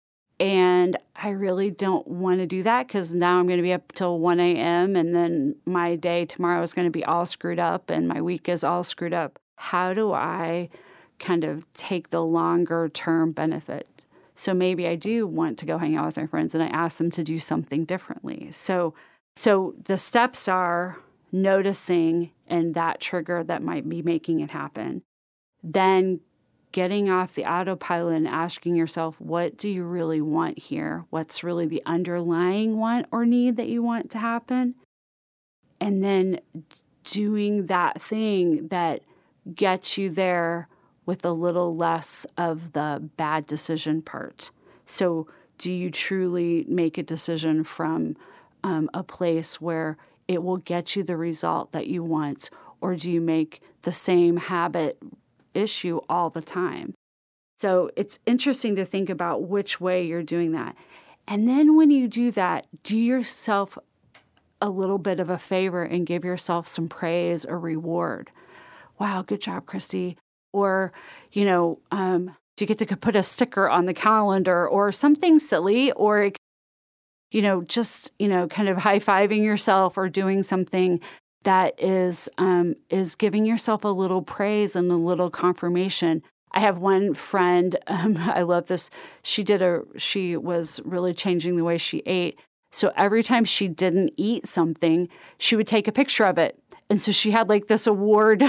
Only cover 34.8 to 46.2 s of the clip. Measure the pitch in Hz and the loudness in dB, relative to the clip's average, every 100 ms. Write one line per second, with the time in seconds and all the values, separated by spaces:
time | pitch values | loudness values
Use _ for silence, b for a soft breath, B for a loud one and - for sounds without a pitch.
34.8 | _ _ _ _ _ _ _ _ _ - | _ _ _ _ _ _ _ _ _ -6
35.8 | 208 196 196 190 190 180 - 165 156 - | -2 0 2 2 2 -2 -8 -20 -20 -20
36.8 | _ _ - 202 208 208 208 208 180 180 | _ _ -6 -2 -2 0 0 0 0 0
37.8 | 175 - - 220 220 196 175 156 160 180 | 0 -2 -6 -2 0 2 2 0 -2 -2
38.8 | 170 131 b b b _ 190 170 202 185 | -2 -4 b b b _ -14 -2 0 0
39.8 | - - 196 165 185 175 170 170 - b | -2 -4 -4 0 0 0 0 -4 -8 b
40.8 | b b - 180 175 165 175 175 175 160 | b b -8 -4 -2 0 0 0 0 0
41.8 | 165 165 160 - - - 170 160 165 147 | 0 -2 -2 -6 -4 -4 -4 -4 -6 -4
42.8 | 151 143 156 - 156 156 147 147 - 156 | -4 -4 -8 -6 -2 -2 -4 -6 -4 -4
43.8 | 156 160 156 - - - - b b b | -2 -4 -4 -12 -12 -14 -18 b b b
44.8 | - - 185 165 156 b b - 180 180 | -10 -2 -2 -2 -6 b b -12 -6 -4
45.8 | 180 - - 190 | -4 -6 -4 -2